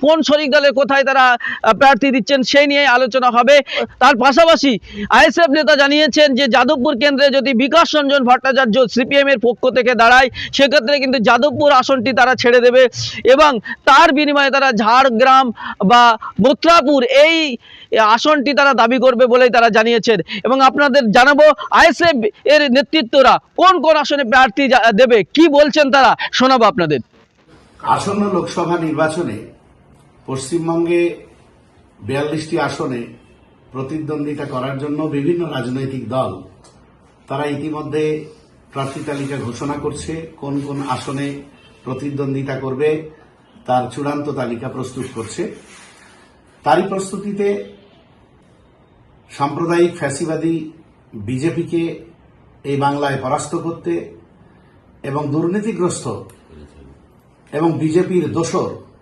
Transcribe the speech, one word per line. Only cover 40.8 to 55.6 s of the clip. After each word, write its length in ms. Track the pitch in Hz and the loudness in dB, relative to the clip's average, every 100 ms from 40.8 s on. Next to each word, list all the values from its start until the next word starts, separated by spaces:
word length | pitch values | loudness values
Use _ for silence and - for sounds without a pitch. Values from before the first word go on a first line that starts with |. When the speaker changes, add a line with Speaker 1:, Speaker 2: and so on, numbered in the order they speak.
| 139 | -8
Speaker 2:
আসনে 540 | 127 - 135 143 143 - _ _ _ | -8 -8 -10 -10 -12 -18 _ _ _
প্রতিদ্বন্দ্বিতা 720 | - 131 143 135 135 135 135 131 | -14 -12 -10 -8 -6 -6 -8 -8
করবে 540 | 131 127 151 156 - - _ _ _ _ - | -8 -4 -4 -4 -8 -20 _ _ _ _ -4
তার 240 | 127 113 | -4 -4
চূড়ান্ত 400 | 143 143 147 143 | -8 -8 -6 -8
তালিকা 380 | 135 120 117 131 | -8 -8 -8 -10
প্রস্তুত 360 | 127 123 135 110 | -12 -12 -12 -12
করছে। 400 | 113 107 - 202 - - - - _ _ _ _ _ _ _ | -12 -12 -10 -10 -12 -20 -20 -20 _ _ _ _ _ _ _
তারই 180 | - 170 | -2 0
প্রস্তুতিতে 840 | 190 190 - 202 202 202 202 202 - - _ _ _ _ _ _ _ _ _ _ _ _ _ _ _ | -2 -6 -10 -10 -10 -6 -4 -6 -10 -20 _ _ _ _ _ _ _ _ _ _ _ _ _ _ _
সাম্প্রদায়িক 640 | - 143 151 165 170 175 - | -8 -8 -6 -4 0 -2 -2
ফ্যাসিবাদী 760 | 139 139 160 156 165 165 - - _ _ _ | -8 -6 -8 -6 -4 -6 -8 -18 _ _ _
বিজেপিকে 920 | 117 101 127 160 151 165 170 165 - - _ _ _ _ _ | -16 -10 -6 -6 -6 -6 -6 -6 -10 -18 _ _ _ _ _
এই 120 | 139 139 | -8 -4
বাংলায় 420 | 143 143 143 135 | -4 -4 -6 -6
পরাস্ত 340 | 127 147 - 170 | -6 -6 -6 -10
করতে 580 | 160 - - 170 - - _ _ _ _ _ _ _ _ | -8 -10 -8 -8 -10 -20 _ _ _ _ _ _ _ _
এবং 300 | 143 139 147 | -10 -8 -6
দুর্নীতিগ্রস্ত 920 | 147 170 202 | -4 -4 -4